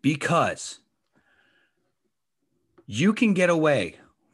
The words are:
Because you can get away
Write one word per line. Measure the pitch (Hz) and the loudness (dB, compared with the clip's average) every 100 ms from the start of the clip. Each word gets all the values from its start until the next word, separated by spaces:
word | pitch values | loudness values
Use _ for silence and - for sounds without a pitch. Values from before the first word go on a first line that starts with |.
Because | 139 151 - 165 107 85 - - _ _ _ _ _ _ _ _ _ _ _ _ _ _ _ _ _ _ _ _ - | -2 -2 0 0 0 -4 -12 -18 _ _ _ _ _ _ _ _ _ _ _ _ _ _ _ _ _ _ _ _ -12
you | 104 185 | 0 0
can | 214 226 | 2 0
get | 185 175 | 2 2
away | 170 156 135 85 - - _ _ | 2 2 2 -2 -10 -20 _ _